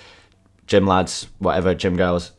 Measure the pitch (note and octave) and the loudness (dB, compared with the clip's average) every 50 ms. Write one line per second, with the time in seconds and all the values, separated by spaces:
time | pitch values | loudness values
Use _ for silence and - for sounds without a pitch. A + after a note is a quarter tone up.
0 | - - - - - _ _ _ _ _ _ _ _ - G#2 G2 G2 G2 F#2 F#2 | -20 -20 -20 -20 -20 _ _ _ _ _ _ _ _ 0 2 2 4 4 2 2
1 | F2+ - - - - - - - G2 F2 D2 F#2 F2 F#2+ F2 - - F#2+ F2 F2+ | 0 -2 -6 -12 -12 -14 -14 -4 -2 0 0 0 0 0 -2 0 -2 -2 0 0
2 | F#2 F2+ F2+ F2 F2 - - | 0 0 0 -2 -4 -8 -16